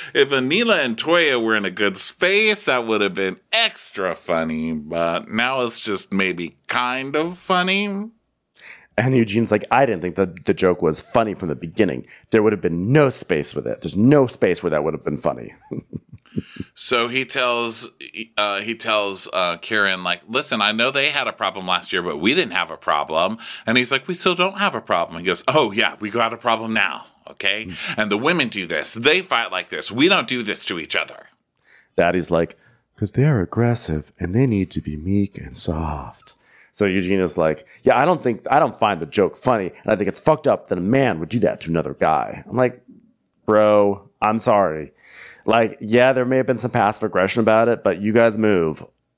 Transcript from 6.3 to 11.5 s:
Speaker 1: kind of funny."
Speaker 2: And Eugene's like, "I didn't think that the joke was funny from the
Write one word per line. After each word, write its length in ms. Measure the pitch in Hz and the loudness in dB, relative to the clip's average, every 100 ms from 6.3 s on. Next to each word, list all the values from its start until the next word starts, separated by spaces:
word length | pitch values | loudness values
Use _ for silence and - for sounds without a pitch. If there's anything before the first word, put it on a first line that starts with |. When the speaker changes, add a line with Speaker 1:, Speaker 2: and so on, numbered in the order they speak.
| 87 85 - - | -2 -8 -12 -6
Speaker 1:
kind 480 | 123 123 131 135 151 | -2 -2 -4 -4 -4
of 220 | 170 180 | -4 -6
funny." 720 | - 180 185 196 208 196 220 - _ _ _ - - - _ - | -2 0 0 -2 -4 -6 -10 -14 _ _ _ -20 -20 -20 _ -2
Speaker 2:
And 160 | 123 | 2
Eugene's 360 | 131 110 110 110 | 2 2 0 2
like, 120 | 107 - | 0 2
"I 140 | 120 135 | 2 2
didn't 160 | 95 | 0
think 140 | 87 85 | -4 -2
that 280 | 92 85 - | -2 -2 -4
the 80 | |
joke 260 | 87 92 87 | 2 2 2
was 180 | 80 78 | 0 0
funny 320 | - 123 110 | 0 0 0
from 140 | 87 | -2
the 80 | 90 | -6